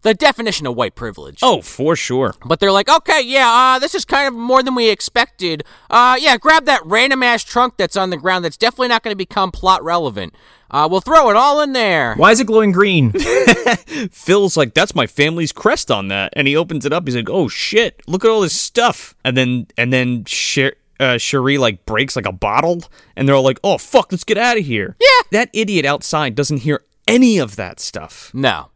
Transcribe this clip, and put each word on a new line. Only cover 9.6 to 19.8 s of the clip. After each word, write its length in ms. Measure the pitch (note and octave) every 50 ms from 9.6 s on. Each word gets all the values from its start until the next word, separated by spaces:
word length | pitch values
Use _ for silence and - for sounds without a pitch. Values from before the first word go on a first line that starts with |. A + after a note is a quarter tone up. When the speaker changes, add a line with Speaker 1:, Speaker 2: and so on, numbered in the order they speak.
| - F#3 F#3 F3+ -
Speaker 1:
relevant. 500 | D#3+ E3+ F3 E3 C#3 G#2+ F#2+ F#2+ E2 _ _ _ _ _ _ _ _
Uh, 160 | - C#3 D3+ D#3+
we'll 120 | F3 F#3+
throw 280 | - - D4+ D#4+ D4 A#3
it 60 | G3+
all 240 | G#3+ B3+ C#4+ C#4+ D4
in 140 | D4+ C#4+ C4+
there." 420 | B3+ A3+ G3+ F3+ D#3+ C3+ A#2 A2
Speaker 3:
Why 160 | G#2+ D#3 G3
is 80 | A3+ A3
it 80 | C4 G3
glowing 240 | A3 A3 A3 G#3
green? 400 | F#3 F3 G3+ G#3 F#3+ E3 C#3 A#2
Speaker 2:
<laughs> 1000 | G#2 G4 D4 - - B2 - - A#3+ A#3+ A#4+ - A#3 - - - D#4 D4 B3 F#3+
Phil's 460 | - - - - F3+ G#3 G3+ F#3+ - D#3+
like, 160 | D3 A#2+ -
"That's 220 | D3+ F3 - -
my 120 | F3 B2+ G#2+
family's 440 | - - C#3+ D3+ E3 E3+ E3 D3
crest 400 | - - - G#3+ C4 D#4+ - -
on 160 | A#2+ G#2 G2 F#2+
that." 240 | G2 G2 G2 - -
And 120 | - D3 C#3
he 80 | C#3+
opens 300 | D3+ E3+ F#3 E3+ D3+ A#2
it 80 | C#3+ C#3
up. 140 | E3+ F3 C#3+
He's 80 | B2
like, 140 | A#2+ A#2 -
"Oh, 180 | A#2 G3 E3+ B2
shit. 540 | - - - - - G#3+ A#3 F3+ - _ - -
Look 160 | D#3 F#3+ -
at 60 | A3+
all 100 | A3 A3
this 180 | G3+ E3 - -
stuff." 560 | - - _ A#3 A#3 A#3+ F3 - - - - _ _
And 120 | C3 B2+ B2+
then, 300 | C3 B2 B2 B2 A#2 - _
and 140 | -